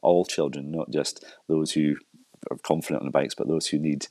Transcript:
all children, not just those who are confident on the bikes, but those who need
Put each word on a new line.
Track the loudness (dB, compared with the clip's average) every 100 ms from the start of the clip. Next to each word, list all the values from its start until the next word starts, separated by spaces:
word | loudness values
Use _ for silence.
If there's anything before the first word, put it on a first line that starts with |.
all | 4 4 2
children, | 0 -2 -4 -6
not | -6 -4
just | -2 -2 -6 -16 -10 -2
those | 0 2
who | 2 2 0 -6 -20 _ _ -10
are | -6
confident | 0 0 0 -4
on | 0
the |
bikes, | 0 0
but | -2 -2
those | 0 0
who | 0
need | 0 -2 -4